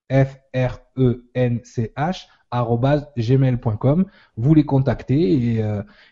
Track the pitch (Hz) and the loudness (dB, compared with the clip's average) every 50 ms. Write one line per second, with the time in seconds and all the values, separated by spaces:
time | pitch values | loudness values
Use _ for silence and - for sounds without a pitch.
0 | _ - 131 135 131 - - - _ _ - 127 127 123 - - _ _ _ 135 | _ -2 0 2 2 0 -2 -10 _ _ -4 -4 -2 -4 -4 -8 _ _ _ 0
1 | 131 123 117 - - _ - 127 127 120 120 113 - - - - 110 107 - - | 0 2 0 -2 -8 _ -4 -2 -2 -2 -2 -4 -8 -8 -6 -6 -6 -6 -6 -6
2 | 147 175 190 - - _ _ _ _ _ 120 120 120 113 120 117 127 139 147 147 | -4 -4 -6 -8 -12 _ _ _ _ _ -6 -4 -2 -2 0 0 0 0 0 0
3 | 143 - - 120 113 113 131 135 135 127 123 120 - 120 107 - - 127 147 180 | -2 -6 -8 -4 0 2 2 2 2 2 0 -2 -2 -4 -2 0 0 0 2 0
4 | 190 - - _ _ _ _ - 117 147 160 156 143 143 143 135 135 127 107 - | 0 -2 -6 _ _ _ _ -2 2 4 4 4 4 2 2 0 0 0 -2 -2
5 | - - 131 147 175 190 170 135 117 117 117 110 107 107 107 101 98 - _ _ | -2 -2 0 0 2 2 0 0 0 0 0 -2 -2 -2 -4 -6 -8 -10 _ _
6 | _ _ | _ _